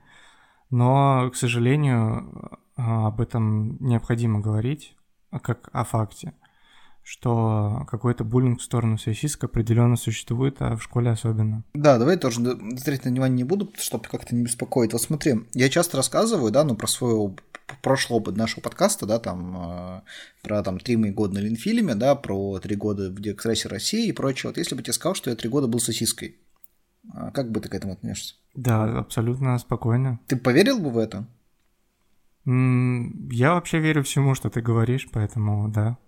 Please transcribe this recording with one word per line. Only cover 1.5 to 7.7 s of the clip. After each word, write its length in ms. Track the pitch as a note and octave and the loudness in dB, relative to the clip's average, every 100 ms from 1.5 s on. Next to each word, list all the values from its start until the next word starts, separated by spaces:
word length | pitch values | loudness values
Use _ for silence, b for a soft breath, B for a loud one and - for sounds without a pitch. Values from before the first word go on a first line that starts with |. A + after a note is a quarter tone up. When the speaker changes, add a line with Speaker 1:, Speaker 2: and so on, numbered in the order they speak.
| A#2 A#2+ D3 C#3+ A#2 A2 A#2+ - - - - _ - | 2 4 4 4 4 2 0 -6 -14 -16 -18 _ -4
Speaker 1:
а, 320 | A2+ A2+ A2 | 0 2 0
об 140 | A2 | 0
этом 560 | A2+ A#2+ G#2+ G#2+ A2 - | -2 0 2 2 -2 -2
необходимо 600 | C#3 A#2 - A#2 A#2 G#2 | 0 2 2 0 2 0
говорить, 540 | G#2 A2 B2 D3+ - _ _ _ _ | 0 0 -2 -4 -10 _ _ _ _
а, 80 | - | -8
как 300 | - - - | -4 -6 -6
о 120 | - A#2 | -6 -2
факте, 480 | A2+ G#2+ - E3 - b b b b b b | -2 -2 -6 -14 -14 b b b b b b
что 840 | - - B2 A#2 A2+ G#2+ G#2 | -20 -4 0 2 2 2 0